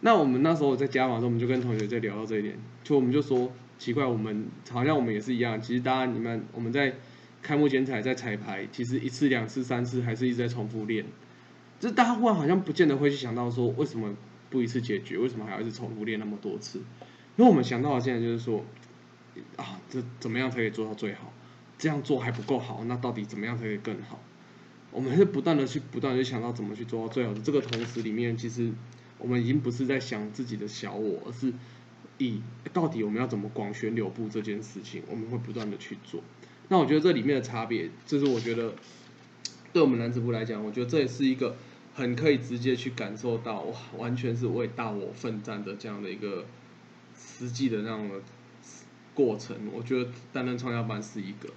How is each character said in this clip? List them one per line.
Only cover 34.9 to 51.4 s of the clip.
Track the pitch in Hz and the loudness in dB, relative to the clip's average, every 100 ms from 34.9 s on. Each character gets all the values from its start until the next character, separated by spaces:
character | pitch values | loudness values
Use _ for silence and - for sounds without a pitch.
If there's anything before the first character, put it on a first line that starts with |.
| 95 78 | -12 -8
我 | 110 | -8
们 | 110 | -4
会 | 120 | -6
不 | 120 | -4
断 | 110 107 | -6 -6
的 | 98 | -8
去 | - 101 | -10 -14
做。 | - - - - - - - | -10 -12 -12 -20 -20 -20 4
那 | 185 | 6
我 | |
觉 | 135 | 8
得 | 151 | 6
这 | 165 | 6
里 | 147 | 4
面 | 120 139 | 4 2
的 | |
差 | 120 117 | 0 -4
别， | 113 113 82 85 | -2 -2 -4 -10
就 | - 147 | -2 2
是 | 139 | 4
我 | 120 | 2
觉 | 113 | 0
得 | 113 117 - - - - - - - - - - | -2 -2 -6 -16 -20 -20 -20 -20 -16 -14 -14 -2
对 | 175 | 6
我 | 147 | 6
们 | 120 | 6
男 | 117 | 2
子 | 120 | 0
部 | 117 | 0
来 | 113 | -2
讲， | 113 107 | -2 -4
我 | 107 | -4
觉 | 110 | -2
得 | 123 | 0
这 | 156 | 2
也 | 131 | 2
是 | - | 2
一 | 135 | 2
个 | 127 123 - - - - | 2 -2 -4 -14 -20 -20
很 | - 123 | -4 -2
可 | 120 156 | 2 4
以 | 135 | 4
直 | 120 123 | 2 -2
接 | 123 120 | 0 0
去 | 135 | 0
感 | 123 104 107 | -6 -6 -4
受 | 123 113 | -2 -2
到， | 117 107 | -2 -4
哇， | 85 120 - - | -6 -8 -12 -8
完 | 120 | -4
全 | 123 120 117 | -2 0 0
是 | 120 | 0
为 | 98 120 | 0 -2
大 | - 113 | -4 -4
我 | 104 92 | -4 -6
奋 | - 127 107 | -6 -6 -6
战 | 104 104 | -6 -8
的 | 101 101 | -8 -8
这 | 113 | -8
样 | 101 | -8
的 | 101 | -8
一 | 98 | -6
个 | 104 92 92 - - - - - - - | -6 -6 -10 -16 -20 -20 -20 -20 -20 -20
实 | - - 123 | -20 -12 -8
际 | 120 135 | -2 0
的 | 110 | 0
那 | 110 | -2
样 | 110 104 | -6 -6
的 | 95 - - - - - - - - - | -8 -12 -20 -20 -20 -20 -20 -20 -20 -12
过 | - 131 104 | 2 2 2
程。 | - 98 104 | -6 -8 -8
我 | 107 | -8
觉 | 120 127 | -2 -2
得 | 123 - - | -2 -8 -10
担 | 135 | -4
任 | 127 123 | -4 -2
创 | 123 117 | -2 -2
业 | 113 | -2
班 | 104 | -4
是 | 104 110 | -6 -8
一 | 95 | -8
个 | 104 | -10